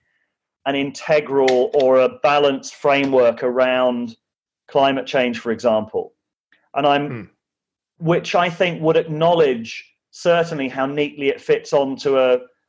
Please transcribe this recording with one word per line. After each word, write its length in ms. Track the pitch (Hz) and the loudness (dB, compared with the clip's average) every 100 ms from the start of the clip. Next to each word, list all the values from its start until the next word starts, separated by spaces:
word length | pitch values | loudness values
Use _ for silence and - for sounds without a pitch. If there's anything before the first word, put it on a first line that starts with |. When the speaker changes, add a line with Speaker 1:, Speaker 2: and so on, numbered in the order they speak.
| _ _ _ _ _ _ 135 | _ _ _ _ _ _ -6
Speaker 1:
an 100 | 139 | -4
integral 960 | 139 135 - 156 131 139 131 127 123 | -4 -6 -2 0 0 2 2 2 2
or 260 | 147 131 131 | 2 4 4
a 100 | 127 120 | 2 0
balanced 540 | 151 147 143 135 - - | 0 2 2 0 -6 -4
framework 680 | 143 139 139 131 120 117 | 0 2 2 2 2 2
around 720 | 127 123 127 127 127 120 120 113 _ _ _ _ _ | -2 0 0 2 0 -2 -6 -12 _ _ _ _ _
climate 400 | 143 139 135 - | 0 2 0 -2
change, 320 | 139 123 117 | 0 0 -2
for 120 | 117 | -6
example. 640 | 113 120 110 110 95 - _ _ _ _ _ _ - | -2 0 0 -2 -6 -8 _ _ _ _ _ _ -2
And 100 | 143 | 0
I'm, 220 | 143 147 | 0 -2
Speaker 2:
Hmm. 120 | 120 98 _ _ _ _ _ _ - | -10 -14 _ _ _ _ _ _ -6
Speaker 1:
which 360 | 160 170 - 180 | -2 -2 0 0
I 140 | 175 | 0
think 320 | 170 180 165 | 0 -2 -2
would 160 | 156 160 | 0 0
acknowledge 920 | 165 151 165 175 147 120 113 - - _ _ | 0 0 2 4 2 0 -6 -14 -18 _ _
certainly 560 | - 180 170 165 156 135 | -6 0 2 0 -4 -6
how 180 | 131 135 | -4 -4
neatly 440 | 147 147 147 139 | -2 -4 -4 -4
it 100 | - | -2
fits 320 | - 147 - | 0 -2 0
onto 480 | 147 135 123 147 135 | 0 0 -4 0 2
a, 200 | 127 127 127 _ | 4 2 -2 _